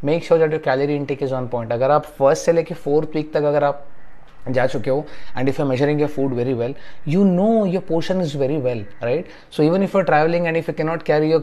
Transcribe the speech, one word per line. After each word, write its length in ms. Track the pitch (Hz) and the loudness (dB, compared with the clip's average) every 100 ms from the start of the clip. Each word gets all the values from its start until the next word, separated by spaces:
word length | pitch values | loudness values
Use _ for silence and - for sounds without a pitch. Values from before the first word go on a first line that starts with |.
make 180 | 143 165 | -2 -2
sure 160 | 165 165 | 2 4
that 120 | 160 | 4
your 140 | 156 | 0
calorie 360 | 151 131 143 147 | 0 0 0 -2
intake 280 | 143 135 139 | -2 -4 -2
is 40 | |
on 220 | 131 123 | -4 -4
point। 180 | 120 113 | -6 -4
अगर 180 | 117 131 | 0 4
आप 140 | 151 | 2
फर्स्ट 380 | - - 135 156 | 0 2 2 4
से 100 | - | 2
लेके 220 | 170 160 | 2 0
फोर्थ 340 | 170 - 147 151 | -6 0 0 0
वीक 180 | 156 151 | -4 -2
तक 100 | 160 | 0
अगर 220 | 147 147 | 2 2
आप 220 | 143 139 - - - - - - - | 0 -2 -6 -8 -8 -12 -14 -10 -4
जा 160 | 127 131 | 0 0
चुके 240 | 143 120 | 0 0
हो, 140 | 135 151 - - - | -2 -2 -4 -2 0
and 100 | 131 | 0
if 80 | 135 | 0
you're 140 | 143 | 0
measuring 300 | 127 147 147 | 2 2 2
your 100 | 147 - | 0 0
food 140 | 135 120 | -2 0
very 160 | 123 | -2
well, 180 | 123 147 175 - - - | -2 -2 -4 -8 -6 -2
you 180 | 170 202 | 2 4
know 400 | 180 208 226 196 | 4 2 2 2
your 80 | 180 175 | -2 -2
portion 320 | 165 160 185 | -2 0 0
is 80 | 170 | -2
very 260 | 143 135 151 | -2 -2 0
well, 180 | 127 117 101 - | -2 -4 -6 -6
right? 180 | 117 143 180 - - - | -2 -2 -4 -16 -12 0
So 40 | |
even 260 | 151 185 196 | 2 4 2
if 80 | |
you're 120 | 196 175 | 2 4
traveling 400 | 151 165 170 170 | 4 4 2 0
and 100 | 165 | -2
if 140 | 160 | -4
you 40 | 151 | -4
cannot 240 | 156 165 | -4 -4
carry 260 | - 151 156 | 0 2 4
your 100 | 160 | 2